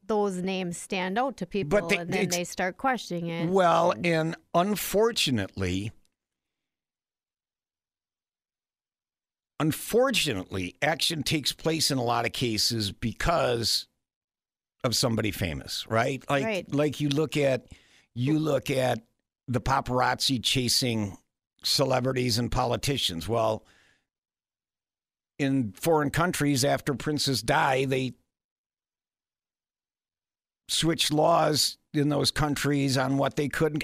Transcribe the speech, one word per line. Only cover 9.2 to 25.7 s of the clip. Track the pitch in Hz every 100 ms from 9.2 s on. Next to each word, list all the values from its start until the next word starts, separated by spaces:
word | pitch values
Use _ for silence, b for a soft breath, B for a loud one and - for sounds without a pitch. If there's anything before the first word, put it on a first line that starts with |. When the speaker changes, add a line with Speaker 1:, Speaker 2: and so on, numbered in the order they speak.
| _ _ _ -
Speaker 2:
unfortunately, | 156 - - 226 269 214 151 98 - 98 90 -
action | 143 165 - 160
takes | - 160 123
place | - 160 160 -
in | 131
a |
lot | 120 120 117
of |
cases | - 123 104 - 117 101
because | - 117 - 160 165 131 117 113 - - _ _ _ _ _ _ _ _ _
of | 127 110
somebody | 123 110 107
famous, | - 92 71 - - -
right? | 113 131 131 -
Like, | 139 131
Speaker 1:
Right. | 131 -
Speaker 2:
like | 143 151 123
you | 147
look | 139 151 151
at, | 139 127 - b b b b
you | 117 131 156
look | 156 135 -
at | 131 127 117 - _ _ _ -
the | 117
paparazzi | 127 139 - 127 127 123 - 127
chasing | - 135 120 - 127 110 98 - _ _ _ _
celebrities | - - 131 127 127 127 123 113
and | 113
politicians. | 131 120 117 139 139 - 82 85
Well, | 117 110 110 b b b b b _ _ _ _ _ _ _ _ _ _ _ _ -
in | 139 135 110